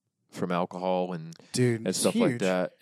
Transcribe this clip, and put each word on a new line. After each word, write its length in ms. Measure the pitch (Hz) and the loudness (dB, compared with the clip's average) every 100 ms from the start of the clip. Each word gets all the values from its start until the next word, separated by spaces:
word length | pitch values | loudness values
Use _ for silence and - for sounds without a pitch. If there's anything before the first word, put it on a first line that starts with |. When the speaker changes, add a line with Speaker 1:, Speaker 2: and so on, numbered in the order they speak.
| _ _ _ | _ _ _
Speaker 1:
from 220 | - 92 | -6 -2
alcohol 600 | 87 90 90 92 92 90 | 0 -2 -2 0 0 -2
and, 200 | 87 80 - - | -6 -10 -16 -6
Speaker 2:
Dude, 260 | 123 123 113 | 0 0 0
Speaker 1:
and 80 | 101 | -2
Speaker 2:
it's 100 | 92 | 0
Speaker 1:
stuff 160 | 107 | 2
like 160 | 220 233 | 4 2
Speaker 2:
huge. 80 | 120 | 2
Speaker 1:
that. 300 | 95 92 90 - | 2 2 0 -6